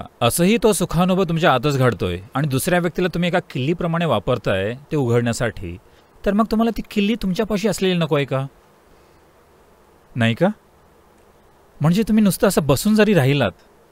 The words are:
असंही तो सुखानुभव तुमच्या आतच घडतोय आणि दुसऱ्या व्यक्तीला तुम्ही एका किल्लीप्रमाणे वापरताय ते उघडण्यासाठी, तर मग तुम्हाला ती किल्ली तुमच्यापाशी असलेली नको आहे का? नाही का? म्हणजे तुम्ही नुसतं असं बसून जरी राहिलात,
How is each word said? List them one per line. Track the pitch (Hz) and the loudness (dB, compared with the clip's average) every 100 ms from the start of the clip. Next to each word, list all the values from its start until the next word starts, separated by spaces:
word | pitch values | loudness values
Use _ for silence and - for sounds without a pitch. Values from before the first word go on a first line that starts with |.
| - - | -4 -2
असंही | 117 - 175 233 | -2 2 2 4
तो | 226 | 2
सुखानुभव | 202 175 156 180 185 | 0 0 0 0 2
तुमच्या | 185 165 165 | 0 0 2
आतच | 131 147 139 | 2 2 2
घडतोय | 127 98 98 87 98 | 2 0 -2 -6 -6
आणि | 127 147 | -4 -2
दुसऱ्या | 131 - 175 | -2 0 0
व्यक्तीला | 175 - 180 | -2 -2 -4
तुम्ही | 170 175 | -2 -2
एका | 175 | -2
किल्लीप्रमाणे | - - 127 175 175 165 170 | -4 -6 -4 -4 -4 -2 0
वापरताय | 110 117 123 - 98 98 123 - | -2 -2 -4 -2 -2 -2 -6 -6
ते | 156 | -2
उघडण्यासाठी, | 127 120 120 113 120 - 90 87 - _ _ _ - | 0 0 0 -2 -4 -6 -12 -12 -18 _ _ _ -2
तर | |
मग | 202 226 | 0 0
तुम्हाला | 214 233 220 | 0 0 -2
ती | - | -6
किल्ली | - 202 233 | -2 -2 -2
तुमच्यापाशी | 190 180 214 208 208 | -4 -4 -2 -2 -2
असलेली | 175 190 180 | -2 -2 0
नको | 156 147 | 0 -2
आहे | 139 | -2
का? | 135 135 _ _ _ _ _ _ _ _ _ _ _ _ _ _ _ _ - | -4 -6 _ _ _ _ _ _ _ _ _ _ _ _ _ _ _ _ -2
नाही | 113 | 0
का? | 113 202 214 _ _ _ _ _ _ _ _ _ _ _ - | 2 0 -2 _ _ _ _ _ _ _ _ _ _ _ -2
म्हणजे | 147 175 | 0 2
तुम्ही | 220 220 | 2 2
नुसतं | 208 - 214 | 2 2 2
असं | 185 143 | 2 2
बसून | 135 208 214 | 2 4 4
जरी | 214 | 4
राहिलात, | 190 131 143 110 - _ _ _ | 4 4 2 0 -4 _ _ _